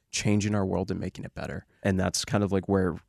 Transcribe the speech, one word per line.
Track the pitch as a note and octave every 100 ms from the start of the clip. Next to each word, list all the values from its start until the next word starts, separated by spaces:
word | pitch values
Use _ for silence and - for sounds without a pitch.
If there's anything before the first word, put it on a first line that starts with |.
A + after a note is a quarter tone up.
| _
changing | - A2 G#2 G#2 G#2
our | F#2+
world | F#2 F#2+
and | F#2
making | F#2 - -
it | -
better." | - C#2 - _
And | G2+ F#2+
that's | F#2 - -
kind | G#2
of, | G2+
like, | G2 F2+
where | G2 F#2
it | -